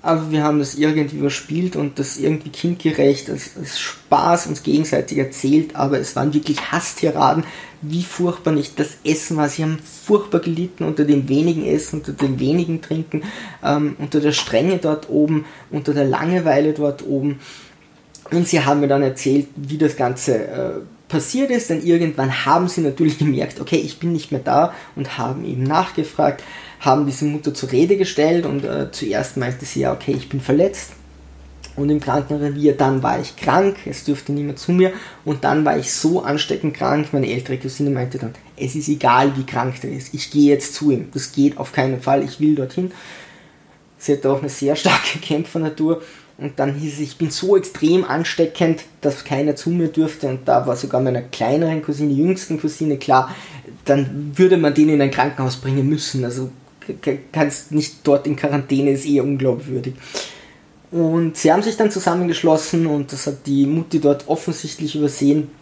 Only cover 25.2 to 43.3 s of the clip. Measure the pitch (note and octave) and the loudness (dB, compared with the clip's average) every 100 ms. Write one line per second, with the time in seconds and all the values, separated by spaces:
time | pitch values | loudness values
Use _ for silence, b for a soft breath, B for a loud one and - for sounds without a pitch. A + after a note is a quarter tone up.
25.2 | A#2+ C3+ - B2 C3 D#3 F#3 - D#3 - | -4 -4 -6 -4 0 0 0 -4 -4 0
26.2 | D3+ C#3 B B B B C3+ C#3 C#3+ C3 | 0 0 B B B B 2 2 2 0
27.2 | D3+ D3 D3 C3+ C3 B2+ F3 G3 F#3 - | -2 -2 -6 -6 0 2 4 4 2 2
28.2 | D#3 E3+ D3 C#3 C3+ C#3+ C#3+ - A#2 G#2 | 4 4 0 -4 -4 -4 -4 -6 -4 -2
29.2 | C3 - B2 B2+ C#3 C3+ C3 - - C3 | -4 -4 -4 -6 -6 -2 -2 -2 -2 -4
30.2 | - C#3 - D3 G3 - - - - - | -4 -6 2 4 4 0 -14 -16 -20 -20
31.2 | - - - - - - C#3+ D3+ C#3+ C3+ | -20 -20 -20 -20 -14 -2 0 0 2 -2
32.2 | C3 D3 D3 C#3+ D3 C3+ C3+ C3+ A#2+ - | 0 -2 -2 2 2 4 2 2 0 -2
33.2 | - - - D#3 G3 G3 - C#3 - C#3 | -6 -6 2 4 2 0 -10 -6 -4 -4
34.2 | - C#3+ D3 C3 - F3+ F#3 F#3 B B | -4 -4 -4 -6 0 4 4 2 B B
35.2 | - C#3 - D3 D3+ D#3 C3+ - D#3 F3+ | -6 -2 2 2 2 0 -2 0 2 2
36.2 | - D3+ - - - C#3 C3 D3 D3+ C#3+ | 0 -2 -2 -2 -2 -2 0 0 0 -2
37.2 | B2 B2 B2+ B2+ C3+ - C#3+ C3 B2+ C3 | 0 -4 -4 -6 -6 -2 -2 0 -4 -6
38.2 | A2+ - B - C3 D3+ D3 D3 B2+ B2+ | -8 -10 B -8 -6 -4 -2 2 4 6
39.2 | C#3+ C3+ C3 A#2 B2+ B2+ - C3+ - C#3 | 4 0 -4 -4 -4 -4 -8 -10 -10 -10
40.2 | - D3 C#3+ C#3+ - - D3+ B2 - C3+ | -2 4 6 4 0 -2 0 0 -2 -8
41.2 | - - C#3+ C#3 C3 - C3+ B2+ C3 C#3 | -6 2 2 2 -6 -2 -2 -2 0 0
42.2 | C#3 - D3+ D3 B2+ - F3+ B B B | 0 0 2 2 -2 -4 -4 B B B
43.2 | B | B